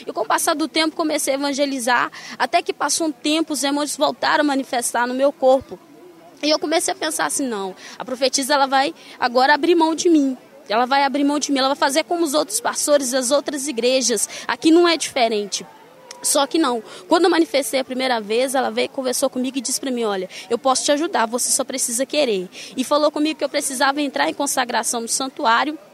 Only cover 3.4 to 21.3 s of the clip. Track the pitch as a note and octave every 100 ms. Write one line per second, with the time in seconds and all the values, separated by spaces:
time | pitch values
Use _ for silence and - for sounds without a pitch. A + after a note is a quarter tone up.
3.4 | D#4+ D4 C#4 C#4+ D4 - C#4+ B3+ - D#4
4.4 | D4 C4+ B3+ B3+ A#3+ A#3+ A#3+ B3+ C#4 C#4
5.4 | C4 C4 - F#3 - - - - - -
6.4 | D4 D4+ E4 E4 F4+ F4+ D#4+ D#4 D#4 -
7.4 | C4+ G#3+ G3 F#3 - - - B3 C4 C4+
8.4 | C4 D4 C4+ C4+ C#4 E4 - - B3 B3
9.4 | C4 D4 D#4+ F4 D#4+ D#4+ F4+ D#4 C#4 B3+
10.4 | - - - G#3 B3 C#4 C#4 C4+ C#4+ D4
11.4 | C#4 C#4 C4+ C4+ D4+ C#4 D#4 F4 E4+ D4
12.4 | D#4 - - A#3+ - D4 C4 C4 A#3+ C#4+
13.4 | D#4 C#4+ C4+ A#3 A#3+ C4 A#3+ A3 - -
14.4 | - - D#4+ D#4+ F4 D#4 - - A3+ G#3+
15.4 | G3+ - F#3 - - - - - - D#4+
16.4 | C#4 E4+ D4+ A#3+ - - - E4+ F4+ E4
17.4 | E4 - C#4 C4+ C4 B3+ C4 A#3 G3+ A3
18.4 | C4+ C4 A#3 A3 B3 - B3+ B3 C4 B3+
19.4 | B3+ C4+ A3+ - C4+ B3 A3+ G3 F#3 -
20.4 | - A#3+ C4+ B3+ - C#4+ E4 - A3+